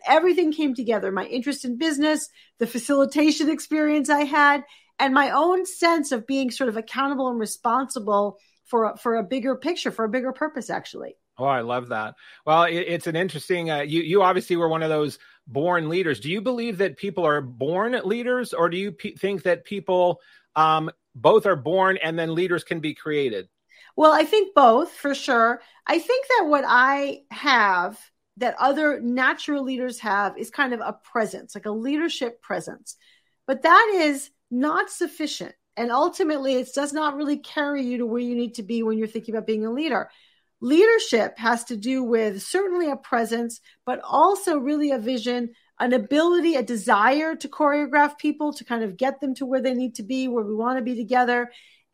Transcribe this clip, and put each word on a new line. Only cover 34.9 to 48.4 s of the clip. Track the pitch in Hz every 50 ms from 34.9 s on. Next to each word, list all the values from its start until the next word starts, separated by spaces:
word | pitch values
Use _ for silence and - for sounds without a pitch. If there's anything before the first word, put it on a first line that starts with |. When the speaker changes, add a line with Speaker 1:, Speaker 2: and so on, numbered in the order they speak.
| - - 349 339 - - 311 294 - - 175 - - _ _ _ _
Speaker 1:
And | 208 240 240
ultimately, | 233 269 320 359 - - 339 302 311 277 262 269 262
it | 254 254 - -
does | 277 285 285 277
not | 311 302 294 277
really | 285 302 285 294
carry | 294 - - - 311 285 285 285 277 254
you | 247 247 233
to | 240
where | 220 226 240
you | 247 240 240
need | 240 240 220 233
to | - 196
be | 185 233 226 226
when | 220 220
you're | 220 220
thinking | 214 - 226 226 226 214
about | 220 220
being | 220 220 214 214
a | 226
leader. | 233 277 320 311 233 185 - - _ _ _ _ _ _ _ _ _ _
Leadership | 233 247 302 339 427 453 466 440 440 - 247 220 196 - - -
has | 226 233 240 233 -
to | - 240
do | 202 202 254 262 262 254
with | 226 233 226 220 214 190 196
certainly | - - - 370 403 381 359 359 339 285
a | 269
presence, | 269 - - 254 233 233 214 233 233 240 233 - - _ _ _ _ _
but | 247 254 - -
also | - - 277 320 370 403 370 - 359 311
really | 285 240 285 302 294 294 285
a | 269 233
vision, | 208 247 262 233 214 247 247 247 240 233 - _ _ _ _ -
an | 247 247 247
ability, | 240 202 - 285 302 330 349 349 349 302 339 320
a | 262 226
desire | - 240 208 185 240 220 202 214 247 277 302 311 320 320
to | 320 - 269
choreograph | - - 302 285 294 294 294 240 277 294 294 285 294
people, | - - 302 294 294